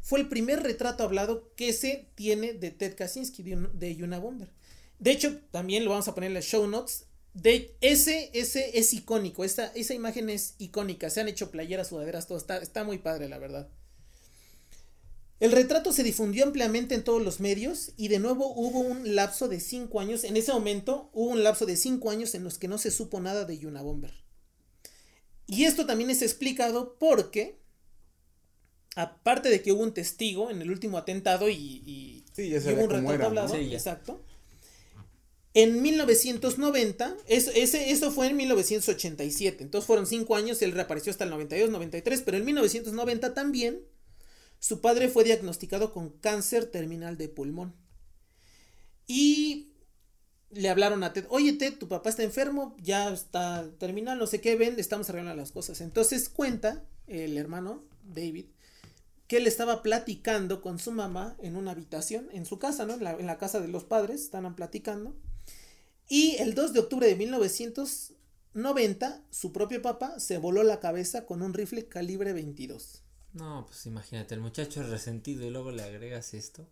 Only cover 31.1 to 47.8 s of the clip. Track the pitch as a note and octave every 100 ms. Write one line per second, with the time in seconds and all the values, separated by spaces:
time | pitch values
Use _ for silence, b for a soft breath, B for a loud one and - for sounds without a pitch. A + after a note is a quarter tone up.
31.1 | F#3+ F#3+ F3+ G#3 F#3 D3 C3 - C#3 C3
32.1 | B2 - - G3 D3+ C#3 G#3+ A3 G#3 -
33.1 | D3 A3 A3 G3+ D#3 C#3 A#2+ G3 E3 -
34.1 | F4 - b b b b b b b -
35.1 | _ _ _ _ A3 A3+ A#3 C#4+ D#4 C4+
36.1 | A3+ A#3+ A#3+ C4 B3+ C#4+ C#4 A3 F#3+ -
37.1 | F#4 - A#3+ B3+ A3+ B3 D#4 C4+ C#4+ D4
38.1 | C#4+ C4 C#4+ C4 A3 F#3 G#3+ G#3 F#3+ F3
39.1 | D3+ D3 D3 F#3+ F#3 C#3 G3+ G#3 A3 G3
40.1 | A3+ A3+ G#3+ G#3+ A3+ F#3+ F3 F3 D#3 G3
41.1 | F#3 F#3 D#3 D3 D#3+ A3 G#3 E3 E3+ G3
42.1 | B3+ C4 F#3+ A#3 D4 G#3+ A#3 A#3 A3 A#3+
43.1 | A#3 B3+ B3+ C#4+ C4 A#3 F#3 - - -
44.1 | b b b b b - A3 A#3 A#3+ B3
45.1 | B3 A3+ A3 F#3 E3+ - G3 A3 F3+ D#3+
46.1 | - G#3+ G#3 G3 A#3 A#3 F3+ D#3+ E3 E3+
47.1 | E3+ D#3 D3 C#3+ E3 F3+ F3